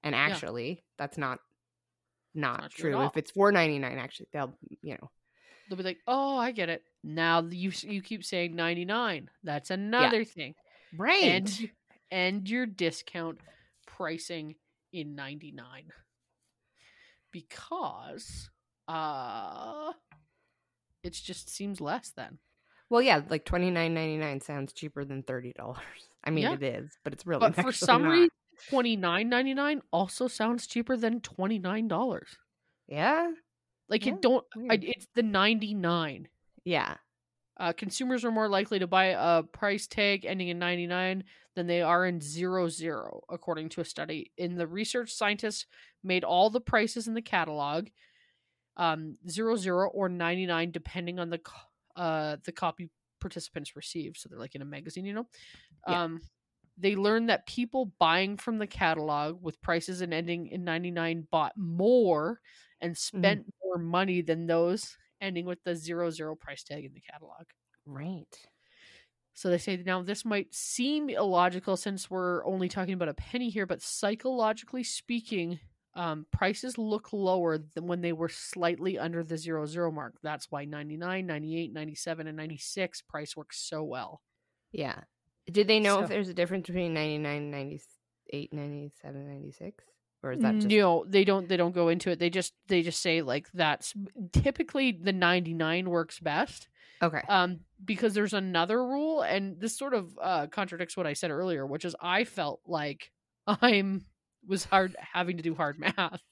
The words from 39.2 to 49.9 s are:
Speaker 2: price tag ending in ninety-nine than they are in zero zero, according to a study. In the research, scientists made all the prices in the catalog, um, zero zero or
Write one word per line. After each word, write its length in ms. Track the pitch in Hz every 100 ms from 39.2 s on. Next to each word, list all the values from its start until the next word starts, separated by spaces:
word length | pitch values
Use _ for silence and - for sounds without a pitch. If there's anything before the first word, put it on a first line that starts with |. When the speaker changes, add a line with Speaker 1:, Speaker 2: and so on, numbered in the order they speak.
| 151 170
Speaker 2:
price 440 | 165 - 208 202 -
tag 380 | - 202 196
ending 240 | - 190 180
in 100 | 175
ninety-nine 680 | 175 175 175 180 185 190 190 - _ -
than 100 | 175
they 160 | 175
are 240 | 165 170 180
in 140 | 175
zero 480 | 147 156 180 185 170
zero, 540 | 165 165 143 - - -
according 400 | 170 - 156 160
to 100 | -
a 40 |
study. 480 | 165 - 160 156 - -
In 160 | 175
the 120 | 175 165
research, 460 | 180 214 247 233
scientists 540 | - 208 208 220 214 - - - _
made 180 | 185 180
all 260 | - 180 214
the 100 | 226
prices 480 | 233 226 220 240 226
in 60 |
the 80 | 226
catalog, 680 | 226 196 160 151 143 156 208 _ _ _ _ _ _ _ _ -
um, 420 | 170 160 156 135 175
zero 280 | 165 226 226
zero 320 | 185 180
or 200 | 196